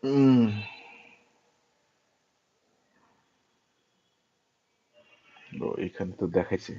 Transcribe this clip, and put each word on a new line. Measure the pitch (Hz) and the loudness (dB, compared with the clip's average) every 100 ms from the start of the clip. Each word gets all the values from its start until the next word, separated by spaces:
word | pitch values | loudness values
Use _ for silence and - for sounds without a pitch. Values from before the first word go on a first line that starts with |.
উম। | 135 139 135 127 113 107 104 - - - - - _ _ _ _ _ _ _ _ _ _ _ _ _ _ _ _ _ _ _ _ _ _ _ _ _ _ _ _ _ _ _ _ _ _ _ _ _ _ - - _ - - - | 0 4 6 6 4 0 -10 -16 -20 -20 -20 -20 _ _ _ _ _ _ _ _ _ _ _ _ _ _ _ _ _ _ _ _ _ _ _ _ _ _ _ _ _ _ _ _ _ _ _ _ _ _ -20 -20 _ -20 -18 -10
ও, | - - | -8 -6
এখানে | 90 - 95 | -8 -8 -12
তো | 95 92 | -6 -4
দেখাইছে। | 87 87 95 - | -2 -2 -6 -8